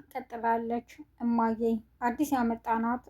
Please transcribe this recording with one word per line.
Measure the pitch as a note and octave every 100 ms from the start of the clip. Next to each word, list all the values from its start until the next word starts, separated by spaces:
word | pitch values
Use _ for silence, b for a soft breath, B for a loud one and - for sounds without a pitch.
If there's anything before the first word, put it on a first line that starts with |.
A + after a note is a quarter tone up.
| -
ቀጥላለች። | B3+ B3+ A#3 A3+ A#3 A3+ A#3+ - - - -
"እማዬ፣ | A#3+ A#3 A3+ A3 A#3 A3+ - -
አዲስ | A#3+ A#3 C#4+
ያመጣናት | C4 A#3 A3+ A#3+ A3+ A3+ B3+ -